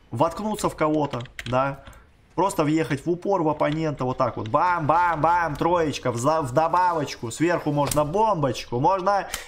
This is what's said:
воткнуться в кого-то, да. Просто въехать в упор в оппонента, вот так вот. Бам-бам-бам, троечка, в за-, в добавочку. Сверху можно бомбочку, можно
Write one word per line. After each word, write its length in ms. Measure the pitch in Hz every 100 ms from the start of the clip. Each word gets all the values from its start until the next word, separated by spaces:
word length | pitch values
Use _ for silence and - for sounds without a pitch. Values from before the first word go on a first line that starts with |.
| -
воткнуться 580 | 117 165 - 214 214 175
в 80 | -
кого-то, 460 | 156 156 143 123 120 - -
да. 380 | 127 139 143 - - - _ _ -
Просто 280 | 190 190
въехать 420 | 147 160 160 147 156
в 40 |
упор 340 | 175 202 190
в 60 | 160
оппонента, 560 | 151 151 151 160 135 127
вот 120 | 127
так 200 | 127 -
вот. 100 | 107
Бам-бам-бам, 1080 | 147 175 175 143 160 175 160 160 175 165 143
троечка, 560 | 165 175 156 - 127
в 60 | 117
за-, 240 | 131 160
в 100 | 139
добавочку. 760 | 131 160 180 180 165 139 - 117
Сверху 400 | - 160 165 156
можно 320 | 147 143 196
бомбочку, 760 | 147 190 220 185 139 113 - 120
можно 480 | 156 190 185 202 175 -